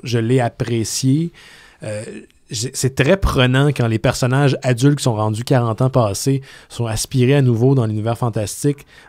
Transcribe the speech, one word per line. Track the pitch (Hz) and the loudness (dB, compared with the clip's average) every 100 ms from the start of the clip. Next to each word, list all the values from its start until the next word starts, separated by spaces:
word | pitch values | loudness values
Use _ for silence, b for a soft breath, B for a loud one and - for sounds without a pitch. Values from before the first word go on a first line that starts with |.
je | 123 117 | -4 -2
l'ai | 113 131 | 0 0
apprécié. | 120 - 117 117 104 - 131 147 170 B B B B B | 0 -4 -4 -2 -2 -2 0 0 -2 B B B B B
Euh, | 107 104 - 110 - _ - | -10 -10 -12 -16 -20 _ -12
j'ai, | 110 123 | -8 -8
c'est | - 131 | -4 -4
très | 135 131 190 | 0 2 2
prenant | - 139 127 131 143 | 2 2 2 4 2
quand | 131 117 | 2 0
les | 110 | 0
personnages | 131 - 123 131 143 - | 0 0 0 2 2 0
adultes | 131 120 143 147 | -2 2 2 2
qui | |
sont | 131 107 | 0 0
rendus | 107 107 | -2 -2
quarante | 123 135 117 107 | 0 0 2 0
ans | 131 | 0
passés | 131 107 95 135 135 B B B | 2 0 0 -2 -2 B B B
sont | - 117 | -8 -4
aspirés | 107 - 135 123 | -4 -2 0 4
à | 143 | 4
nouveau | 127 110 127 | 4 4 4
dans | 135 | 2
l'univers | 110 107 110 117 | 0 -2 -4 -2
fantastique, | 120 110 101 - 143 143 - b | -4 -4 -6 -2 -2 -4 -10 b